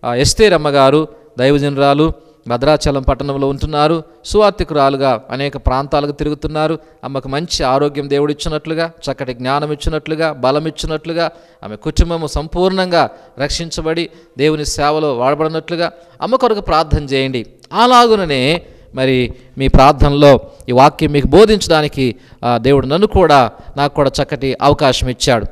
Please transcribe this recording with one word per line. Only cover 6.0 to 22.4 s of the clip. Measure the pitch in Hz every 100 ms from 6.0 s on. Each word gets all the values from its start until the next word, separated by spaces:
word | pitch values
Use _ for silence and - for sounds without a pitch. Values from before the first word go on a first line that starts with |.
| 143
తిరుగుతున్నారు. | 143 151 147 156 151 156 160 - _
అమ్మకు | 123 139 131
మంచి | 139 165 -
ఆరోగ్యం | 139 131 147 143 143
దేవుడు | 143 147
ఇచ్చినట్లుగా, | 147 - 156 156 160 165 165 -
చక్కటి | 135 127
జ్ఞానం | 120 123 139 151
ఇచ్చినట్లుగా, | 147 160 160 151 156 160
బలం | 143 127 143 160
ఇచ్చినట్లుగా, | 156 - 156 160 165 165 - - _
ఆమె | 104 104
కుటుంబము | - - 170 170 151
సంపూర్ణంగా | 151 156 - 185 190 185 170 123 - - -
రక్షించబడి | 143 - 170 151 160 165 170 - - -
దేవుని | 147 156 147
సేవలో | - 147 151 156 123
వాడబడినట్లుగా | 127 147 156 160 156 170 170 - - -
అమ్మ | 165 254
కొరకు | 247 214
ప్రార్థన | 190 156 160 151
చేయండి. | 147 135 135 131 110 _ -
అలాగుననే | 185 240 247 240 220 175 139 127 165 - - - 127
మరి | 131 131 120 - - -
మీ | 135
ప్రార్థనలో | - 135 143 147 143 143 127 - - -
ఈ |
వాక్యం | 123 139 156 156
మీకు | 147 127
బోధించడానికి, | 151 214 214 - 160 151 - 131 107 - -